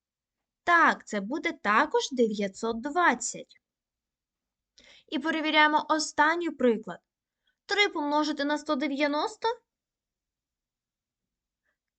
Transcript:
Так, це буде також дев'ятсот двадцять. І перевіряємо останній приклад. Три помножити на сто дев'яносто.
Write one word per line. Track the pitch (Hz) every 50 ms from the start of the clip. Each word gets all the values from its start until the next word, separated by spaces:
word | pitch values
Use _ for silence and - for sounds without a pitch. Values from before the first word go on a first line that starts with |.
| _ _ _ _ _ _ _ _ _ _ _ _ -
Так, | 349 339 339 311 254 202 - - -
це | 220 208
буде | 196 208 277 339 - 339
також | - - - 202 208 233 294 302 - 480 466 -
дев'ятсот | 269 240 240 220 208 202 202 196 196 - - 226 226 233
двадцять. | 233 294 285 359 339 320 254 240 - - - 165 - _ - _ _ _ _ _ _ _ _ _ _ _ _ _ _ _ _ _ _ _ _ _ _ _ _ - _ - - - _ -
І | 302 285
перевіряємо | 269 320 320 320 302 311 302 311 302 302 302 302 - -
останній | 311 311 302 - - - 294 311 339 349 349 330
приклад. | 302 - 254 247 220 208 214 185 170 - _ _ _ _ _ _ _ _ _ _ _ _ _
Три | - 403 415 415 403
помножити | - 330 294 285 294 302 302 302 302 294 285
на | 294 302 294
сто | 294 - 302
дев'яносто. | 254 294 277 277 269 302 285 285 302 349 466 440 - - 453 494 480 _ _ _ _ _ _ _ _ _ _ _ _ _ _ _ _ _ _ _ _ _ _ _ _ _ _ _ _ _ _ _ _ _ _ _ _ _ _ _ _ _ _ _ _ _ _ _